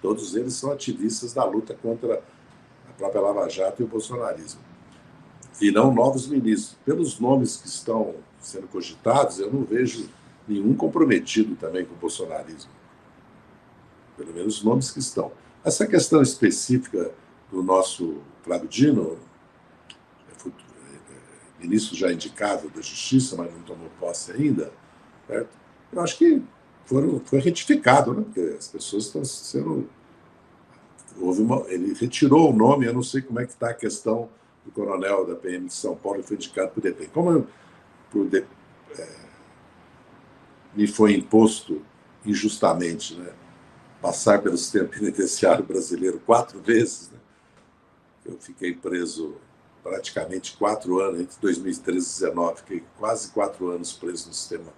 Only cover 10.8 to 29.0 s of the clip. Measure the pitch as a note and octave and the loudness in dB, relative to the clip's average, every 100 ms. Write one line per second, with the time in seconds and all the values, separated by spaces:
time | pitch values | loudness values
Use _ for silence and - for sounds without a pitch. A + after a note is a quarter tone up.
10.8 | E2 E3 C#3+ F#2 - A2 G#2+ F2+ D#2+ F2+ | 0 4 4 4 2 0 0 -2 -6 -6
11.8 | F2+ E2+ E2 - F2 D#2+ D#2+ D#2 C2+ - | -6 -6 -8 -6 -8 -8 -10 -18 -20 -20
12.8 | - _ - _ - - - - _ - | -20 _ -20 _ -20 -20 -20 -20 _ -20
13.8 | - - - - - E2 F#2+ G#2+ G#2 C3 | -20 -20 -20 -18 -14 -6 -4 0 0 0
14.8 | C3 - C3 - - - - _ - - | -2 -6 -8 -6 -8 -10 -20 _ -4 -2
15.8 | - E3 - D#3 C3 - G#2 - - B2 | 2 2 4 4 4 4 2 2 0 0
16.8 | - G2 E2 - - _ _ F#2 F#2 F#2+ | 0 -6 -6 -10 -20 _ _ -6 2 2
17.8 | F#2+ - E2+ D2 - - - E2+ - G#2 | 2 -4 -6 -8 -14 -20 -6 -4 -4 2
18.8 | D3 A#2+ E2 - - _ _ _ _ _ | 4 4 0 -6 -16 _ _ _ _ _
19.8 | _ - _ _ - - - - - - | _ -20 _ _ -20 -16 -16 -16 -20 -20
20.8 | - - - - - - - - E2+ G#2+ | -20 -20 -20 -20 -20 -20 -20 -14 0 0
21.8 | G#2+ - F#2 E2+ - - G#2 F#2+ D#2 - | 0 -2 -2 -2 -6 -4 -2 -2 -6 -14
22.8 | - - - C3 B2+ F2 E2+ E2+ - E2 | -14 -10 2 2 2 -6 -8 -12 -16 -16
23.8 | D#2+ - E2+ F2 - G#2 D3 G2+ D2+ - | -16 -10 -8 -8 -10 -2 0 0 -4 -12
24.8 | _ _ - - - A2 A#2+ - _ _ | _ _ -20 -20 -8 -6 -6 -14 _ _
25.8 | _ F3 E3+ - E4+ D4 - _ _ _ | _ -4 -4 4 6 6 0 _ _ _
26.8 | - C3 C#3 C#3 - C#3 C#3 E3+ - D4 | 0 2 2 0 0 2 2 0 2 4
27.8 | B2 C3+ D3+ G#3 G#3+ - E2 C#2+ - - | 8 6 6 -2 -4 -4 -4 -6 -12 -12
28.8 | - G2+ | -6 -6